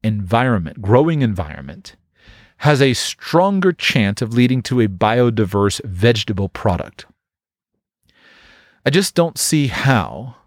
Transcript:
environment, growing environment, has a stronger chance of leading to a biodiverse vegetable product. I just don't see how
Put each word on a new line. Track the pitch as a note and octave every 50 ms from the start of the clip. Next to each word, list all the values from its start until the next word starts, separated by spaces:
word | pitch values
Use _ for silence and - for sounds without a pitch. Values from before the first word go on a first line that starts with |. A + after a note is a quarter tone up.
environment, | - A2 A2 G#2 G2 F2+ A2 A2+ B2+ C3 A#2+ G2 E2 D2 - -
growing | G2 G2 A2 B2+ D3+ E3 E3 D3
environment, | C3 A2+ G2+ F#2 F2 D2+ D2+ C#2+ C2+ C#2 D#2+ F#2+ - - - _ _ _ _ _ _ - - - _ _ _ _
has | - D3 D3+ B2+
a | C#3 C3+ A#2+
stronger | - - - - _ - - - E3 F#3 G3 G3 F#3+ F#3 F#3
chance | E3+ - - - - - G#2 G2 G#2 -
of | B2+ A2 A#2
leading | B2 B2 B2 B2+ B2+
to | - - C3 B2
a | A2+ G#2
biodiverse | F#2+ F2 A2 G#2+ A2+ B2 B2 A#2+ A2+ A2 G#2+ F2+ G2+ G2+ G2+ G2+ - - -
vegetable | G#2 F#2 F2 G#2 A#2 A#2 G#2+ - - G#2+ F#2+ G2 F#2
product. | _ - - G#2+ F2+ F2+ - - _ - - _ _ _ _ _ _ _ _ _ _ _ _ _ _ _ _ _ _ _ _ _ _ _ _ _ _ _ _ _ - _ _ _ _ _ _
I | C3+
just | C#3 F#3 G3 - _
don't | - E3+ E3 - -
see | - - - D3+ C#3+ B2+
how | - - - C#3 C3 A2+ D#2+ G#1 A1+ D#2+ A#2+ C3 - _ _